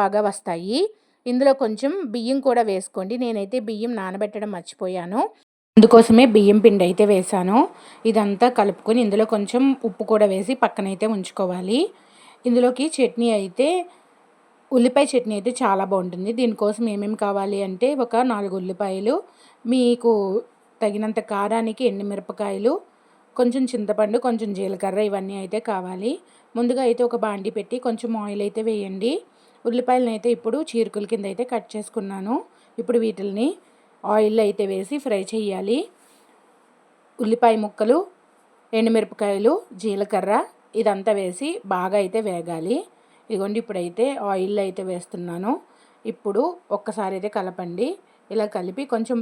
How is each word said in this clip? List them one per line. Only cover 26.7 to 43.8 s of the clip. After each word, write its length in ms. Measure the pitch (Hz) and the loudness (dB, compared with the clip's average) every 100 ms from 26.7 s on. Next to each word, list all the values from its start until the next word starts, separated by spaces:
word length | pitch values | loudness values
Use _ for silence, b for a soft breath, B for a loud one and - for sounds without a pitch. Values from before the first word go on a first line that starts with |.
| 262 247 | 2 2
అయితే 140 | 240 240 | 2 0
ఒక 80 | 233 | 0
బాండీ 260 | 220 202 208 214 | -4 -4 -6 -6
పెట్టి 220 | 185 247 247 | -6 -6 -4
కొంచెం 260 | 220 233 220 | -4 -4 -4
ఆయిల్ 180 | 208 202 202 | -6 -4 -4
అయితే 160 | 220 220 | -4 -4
వేయండి. 440 | 214 196 190 233 370 - b b b | -4 -6 -4 -2 -4 -8 b b b
ఉల్లిపాయలను 460 | 240 240 247 254 233 | -2 -2 2 2 2
అయితే 140 | 220 240 | 0 0
ఇప్పుడు 220 | 233 226 277 311 | 0 -2 -4 -2
చీరుకుల 360 | 233 202 208 202 | -2 -2 -4 -6
కింద 140 | 226 196 | -6 -6
అయితే 140 | 190 233 | -6 -4
కట్ 140 | 226 - | -6 -6
చేసుకున్నాను. 600 | 214 202 - 196 190 202 302 - b b - | -12 -8 -10 -8 -8 -4 -4 -6 b b -10
ఇప్పుడు 160 | 233 233 | 0 0
వీటిల్ని 440 | 226 196 202 202 285 349 b b b _ | 0 -4 -6 -2 -2 -4 b b b _
ఆయిల్లో 380 | 202 214 214 220 | 0 2 4 4
అయితే 180 | 208 208 196 | 2 0 -2
వేసి 240 | 190 196 285 | -4 -4 -6
ఫ్రై 140 | 254 196 190 | -2 -4 -2
చేయాలి. 460 | 220 202 185 196 269 - b b b b b _ _ _ _ _ _ _ - | -4 -4 -4 -2 -2 -2 b b b b b _ _ _ _ _ _ _ -4
ఉల్లిపాయ 320 | 220 233 233 220 | -2 4 4 4
ముక్కలు, 340 | 208 - 220 320 - _ _ _ _ _ _ 226 | -2 -2 2 2 0 _ _ _ _ _ _ 0
ఎండుమిరపకాయలు, 720 | 226 226 202 - 202 196 226 392 - 185 | 2 2 0 -4 -4 2 2 0 -4 -8
జీలకర్ర 480 | 214 196 202 196 185 240 403 _ _ 214 | -6 -4 -2 -2 0 -2 -2 _ _ -2
ఇదంతా 320 | 220 196 208 202 | 0 0 0 0
వేసి 300 | 185 175 294 359 196 | -2 -6 -8 -8 -4
బాగా 240 | 180 185 202 | -2 4 4
అయితే 180 | 185 220 208 | 4 -2 -2
వేగాలి. 480 | 175 170 165 175 269 - b b b - | -6 -6 -6 -2 -2 -4 b b b -8
ఇదిగోండి 300 | 196 202 220 | -4 -2 -4
ఇప్పుడైతే 440 | 226 185 | -4 -6